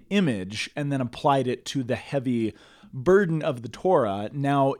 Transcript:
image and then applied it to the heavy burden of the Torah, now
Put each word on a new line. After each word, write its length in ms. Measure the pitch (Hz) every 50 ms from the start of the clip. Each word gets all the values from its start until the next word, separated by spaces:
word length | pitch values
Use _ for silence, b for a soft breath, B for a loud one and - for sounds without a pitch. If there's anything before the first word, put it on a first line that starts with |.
| - _
image 580 | 190 208 190 156 117 98 92 92 107 107 - - _
and 160 | 147 147 143
then 100 | 139 135
applied 460 | 127 117 - - - 151 139 139 127
it 180 | 123 120 - _
to 160 | - - 139
the 140 | 123 113 123
heavy 580 | 110 - - - 143 120 131 123 117 113 107 B B B B B B B B -
burden 480 | 135 120 175 185 202 208 165 165 156
of 220 | 147 160 139 120 113
the 40 |
Torah, 600 | - - - - 185 185 156 123 104 98 101 104 107
now 440 | - 143 139 143 139 139 139 135 131